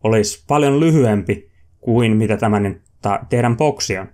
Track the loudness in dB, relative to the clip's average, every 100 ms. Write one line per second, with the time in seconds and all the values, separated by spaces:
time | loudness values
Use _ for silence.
0 | 0 0 0 -6 _ 0 2 2 2 2
1 | 2 0 -2 -6 -8 _ _ _ -2 0
2 | 2 0 0 0 0 0 -2 -6 _ _
3 | -4 -4 -2 -2 0 0 -2 -2 -6 -8
4 | -8